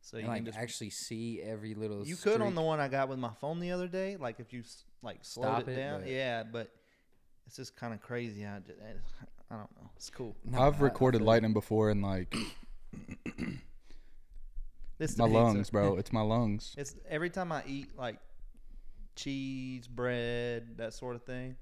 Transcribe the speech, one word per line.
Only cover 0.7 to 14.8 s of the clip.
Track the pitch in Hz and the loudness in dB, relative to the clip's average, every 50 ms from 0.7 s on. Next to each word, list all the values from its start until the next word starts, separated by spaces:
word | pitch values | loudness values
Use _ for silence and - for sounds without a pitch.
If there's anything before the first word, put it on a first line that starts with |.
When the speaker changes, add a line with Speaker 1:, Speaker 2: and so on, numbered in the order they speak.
| - - 117 104 | -6 -8 -8 -8
Speaker 2:
see | - - - - 123 110 113 117 113 92 | -8 -8 -8 -8 -6 -6 -6 -6 -6 -6
every | 76 104 110 107 104 110 110 | -6 -6 -6 -6 -6 -8 -6
little | 104 110 107 104 101 104 | -6 -4 -4 -4 -6 -6
Speaker 1:
You | 143 170 | -8 -8
could | 180 - 202 214 | 0 2 2 4
on | 226 220 202 | 4 2 2
Speaker 2:
streak. | 190 | 0
Speaker 1:
the | 165 | 0
one | 160 160 156 151 | 2 2 2 2
I | 143 135 | 0 0
got | 131 135 135 131 | 2 0 0 0
with | 135 131 | 0 -4
my | 123 117 110 - | -4 -6 -6 -6
phone | - 143 160 170 | -6 -6 -4 -4
the | 180 175 | -4 -4
other | 180 180 180 180 | -4 -4 -4 -4
day, | 175 185 190 190 202 185 | -4 -4 -4 -4 -6 -6
like, | 147 120 113 - | -6 -6 -6 -8
if | 123 - - | -12 -12 -12
you | 123 | -12
s-, | 117 - - - - - - - - | -12 -12 -16 -20 -20 -20 -20 -14 -12
like, | 117 98 - | -12 -12 -12
slowed | - - - 117 123 135 | -14 -14 -8 -2 0 2
Speaker 2:
Stop | 113 117 120 - | 2 2 0 -2
Speaker 1:
it | 127 | -4
Speaker 2:
it, | |
Speaker 1:
down. | 131 131 143 147 - | -4 -4 -4 -4 -6
Speaker 2:
but | - 135 | -6 -4
Speaker 1:
Yeah, | 131 131 135 127 117 113 113 | -2 -2 0 0 -2 -2 -4
but | 113 113 117 110 - _ _ _ _ _ _ _ _ _ _ _ _ - - _ | -4 -6 -6 -8 -8 _ _ _ _ _ _ _ _ _ _ _ _ -20 -20 _
it's | - - | -20 -14
just | - 131 117 _ - | -14 -14 -14 _ -10
kinda | - 117 113 101 | -8 -8 -8 -8
crazy. | - - 123 120 120 117 104 101 104 | -10 -6 -4 -4 -4 -4 -6 -8 -8
I | 104 101 101 | -8 -8 -10
ju-, | 90 - - - 104 110 110 - - - - - - - - - - - | -12 -14 -16 -16 -14 -8 -4 -2 -2 -2 -2 -4 -8 -14 -16 -18 -14 -12
I | - 110 | -12 -12
don't | 104 - - - | -12 -14 -16 -18
know. | - 104 - | -20 -20 -18
It's | - - - | -16 -16 -16
cool. | - - 127 113 101 - - | -10 -10 -8 -8 -8 -8 -6
Speaker 2:
No, | 110 123 123 | -2 4 8
Speaker 3:
I've | 127 143 143 | 8 8 8
Speaker 2:
I, | 147 | 8
I | 139 | 6
Speaker 3:
recorded | 139 - - 131 127 127 147 | 4 6 8 6 8 8 8
Speaker 2:
feel | - | 8
you. | 110 | 10
Speaker 3:
lightning | 113 117 110 110 107 | 10 10 8 6 4
before | 107 101 - 110 107 110 107 | 4 2 4 4 6 6 6
in, | 107 101 | 6 4
like, | 98 98 95 95 90 - - | 4 2 2 0 0 -2 -2
<clears throat> | - - - - - - - - - - - - - - - - - - - - - - - - 131 - - - - - - - - - - - - - - - - - - - - - - - - | -4 -4 -4 -6 -10 -12 -10 -12 -10 -10 -12 -12 -12 -12 -12 -12 -8 -8 -8 -6 -4 -4 -4 -4 -8 -10 -12 -16 -16 -14 -12 -12 -12 -12 -12 -14 -16 -16 -14 -12 -10 -10 -8 -6 -6 -6 -6 -6 -8